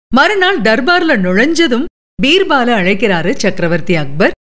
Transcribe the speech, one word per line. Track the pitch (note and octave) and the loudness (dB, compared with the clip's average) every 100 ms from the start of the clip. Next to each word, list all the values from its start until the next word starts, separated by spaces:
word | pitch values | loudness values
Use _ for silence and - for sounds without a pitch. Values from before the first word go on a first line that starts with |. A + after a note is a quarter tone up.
| - | -2
மறுநாள் | B3 D#4+ G#4 F#4 F#4+ | 0 2 2 0 0
தர்பார்ல | G#3+ A3 C4 F4 E4 B3 | 0 0 0 0 0 0
நுழைஞ்சதும் | F3+ F#3 C#4 E4 E4 A#3+ E4 _ _ - | 0 0 0 2 0 0 -4 _ _ -4
பீர்பால | B3+ F4+ F#4+ C#4+ A#3+ | 0 0 2 0 2
அழைக்கிறாரு | A#3 F3+ G3+ G#3+ F3 E3 C4+ | 0 0 0 0 0 -2 -2
சக்கரவர்த்தி | G3+ - E3+ E3 D3+ E3+ | -2 -2 -2 -2 0 -2
அக்பர். | C#3 C#3+ B3 - _ | -2 0 0 -2 _